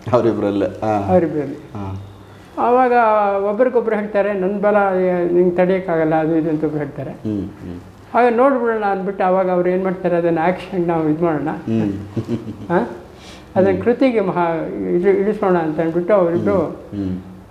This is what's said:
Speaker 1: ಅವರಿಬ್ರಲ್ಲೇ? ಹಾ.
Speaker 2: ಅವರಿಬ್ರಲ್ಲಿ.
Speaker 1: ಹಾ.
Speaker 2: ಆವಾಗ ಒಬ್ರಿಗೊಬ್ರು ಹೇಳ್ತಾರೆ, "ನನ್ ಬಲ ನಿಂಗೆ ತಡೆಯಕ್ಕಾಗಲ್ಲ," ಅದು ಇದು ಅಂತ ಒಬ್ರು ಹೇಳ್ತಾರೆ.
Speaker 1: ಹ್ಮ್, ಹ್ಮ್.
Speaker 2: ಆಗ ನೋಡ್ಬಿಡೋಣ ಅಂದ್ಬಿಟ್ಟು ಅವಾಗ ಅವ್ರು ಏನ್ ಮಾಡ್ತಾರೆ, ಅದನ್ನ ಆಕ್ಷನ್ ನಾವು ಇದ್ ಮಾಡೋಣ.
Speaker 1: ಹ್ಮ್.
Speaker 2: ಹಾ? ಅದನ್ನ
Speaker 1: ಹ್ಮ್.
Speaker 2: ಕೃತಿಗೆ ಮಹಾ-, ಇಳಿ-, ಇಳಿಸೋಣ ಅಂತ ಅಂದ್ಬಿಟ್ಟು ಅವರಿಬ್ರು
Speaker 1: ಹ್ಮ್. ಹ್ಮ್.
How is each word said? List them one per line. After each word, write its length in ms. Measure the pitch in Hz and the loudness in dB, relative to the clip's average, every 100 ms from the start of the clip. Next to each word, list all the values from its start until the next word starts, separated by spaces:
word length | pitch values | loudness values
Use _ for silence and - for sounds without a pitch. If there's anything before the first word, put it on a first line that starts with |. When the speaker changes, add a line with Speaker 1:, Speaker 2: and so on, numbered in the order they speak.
| - | 0
Speaker 1:
ಅವರಿಬ್ರಲ್ಲೇ? 520 | 120 113 104 101 101 95 | 2 2 2 0 0 -2
ಹಾ. 420 | - 110 107 98 | -2 -2 0 2
Speaker 2:
ಅವರಿಬ್ರಲ್ಲಿ. 460 | 185 160 151 135 - | 2 2 -2 -6 -10
Speaker 1:
ಹಾ. 460 | - 107 98 98 - - - - - 311 | -12 -10 -10 -10 -14 -20 -20 -20 -14 -2
Speaker 2:
ಆವಾಗ 340 | 233 247 254 240 220 214 202 196 | 2 4 4 4 4 4 2 0
ಒಬ್ರಿಗೊಬ್ರು 520 | 202 208 254 240 220 208 | 0 2 2 2 0 -2
ಹೇಳ್ತಾರೆ, 380 | 208 202 202 | 0 0 0
"ನನ್ 280 | 202 185 202 | 0 0 0
ಬಲ 140 | 208 208 196 185 185 180 175 | 2 4 2 2 2 2 2
ನಿಂಗೆ 240 | 175 180 180 | 4 4 4
ತಡೆಯಕ್ಕಾಗಲ್ಲ," 600 | 180 185 185 165 156 160 | 2 2 0 0 2 2
ಅದು 200 | 156 165 | 2 0
ಇದು 140 | 160 | 0
ಅಂತ 140 | 156 | -2
ಒಬ್ರು 140 | 156 151 | -2 -4
ಹೇಳ್ತಾರೆ. 340 | 143 139 135 | -6 -8 -12
Speaker 1:
ಹ್ಮ್, 300 | - 110 104 | -8 -4 -4
ಹ್ಮ್. 380 | 87 - 95 87 - - - | -6 -10 -12 -14 -16 -20 -4
Speaker 2:
ಆಗ 200 | - 240 | 2 2
ನೋಡ್ಬಿಡೋಣ 520 | 226 269 254 233 220 202 | 4 2 2 -2 -2 -2
ಅಂದ್ಬಿಟ್ಟು 380 | 196 190 196 | -2 -4 -2
ಅವಾಗ 260 | 185 190 185 | 0 2 2
ಅವ್ರು 200 | 180 180 | 0 0
ಏನ್ 140 | 185 | 0
ಮಾಡ್ತಾರೆ, 320 | 190 185 233 170 | -2 -2 0 0
ಅದನ್ನ 240 | 170 165 | 0 0
ಆಕ್ಷನ್ 460 | 170 175 - 170 170 | 0 -2 -4 -2 0
ನಾವು 220 | 165 156 | 0 0
ಇದ್ 120 | 151 | 0
ಮಾಡೋಣ. 280 | 170 147 143 | 0 0 -4
Speaker 1:
ಹ್ಮ್. 440 | - 113 113 104 95 - 117 - 117 110 - - | -6 -2 -2 -2 -4 -8 -8 -6 -8 -8 -12 -2
Speaker 2:
ಹಾ? 200 | 175 240 - - - - - - 220 | -2 -2 -10 -16 -20 -20 -20 -4 2
ಅದನ್ನ 200 | 196 180 | 2 2
Speaker 1:
ಹ್ಮ್. 100 | 233 | 0
Speaker 2:
ಕೃತಿಗೆ 340 | 240 269 226 | 2 2 2
ಮಹಾ-, 760 | 185 175 170 165 156 202 185 175 | 0 0 0 -2 -4 -6 -2 2
ಇಳಿ-, 240 | 196 196 | 2 2
ಇಳಿಸೋಣ 380 | 196 208 196 175 | 2 0 2 2
ಅಂತ 220 | 160 156 | 0 -2
ಅಂದ್ಬಿಟ್ಟು 340 | 165 170 175 | -2 -2 2
ಅವರಿಬ್ರು 440 | 208 170 170 - 196 | 2 2 0 0 0
Speaker 1:
ಹ್ಮ್. 500 | 151 - - 101 92 | -2 -6 -10 -6 -4
ಹ್ಮ್. 140 | 90 - - - | -6 -10 -18 -2